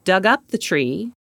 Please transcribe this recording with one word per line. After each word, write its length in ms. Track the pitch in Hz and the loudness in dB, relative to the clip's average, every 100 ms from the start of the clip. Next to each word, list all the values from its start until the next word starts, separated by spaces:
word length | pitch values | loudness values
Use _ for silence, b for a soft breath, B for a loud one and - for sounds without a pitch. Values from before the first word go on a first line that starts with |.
dug 220 | - 190 214 | 0 2 2
up 200 | 277 - | 0 -2
the 100 | - | -6
tree. 540 | - 147 127 147 233 - | -2 -2 -2 -4 -8 -12